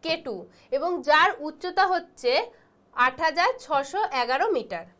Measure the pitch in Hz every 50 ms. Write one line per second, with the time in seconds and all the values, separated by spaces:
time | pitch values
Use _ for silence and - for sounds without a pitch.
0 | - 320 320 320 - 277 220 185 170 - _ _ _ _ 233 277 285 349 359 349
1 | 254 285 294 311 330 381 403 - 294 302 302 - - 359 359 381 381 381 370 349
2 | 339 - _ - - 247 247 285 480 480 _ _ _ _ _ _ _ _ _ -
3 | 247 254 262 262 320 320 302 320 349 440 508 494 - - 320 277 277 277 - 381
4 | 440 - - 262 240 233 254 269 349 453 403 269 214 - 196 170 170 180 _ _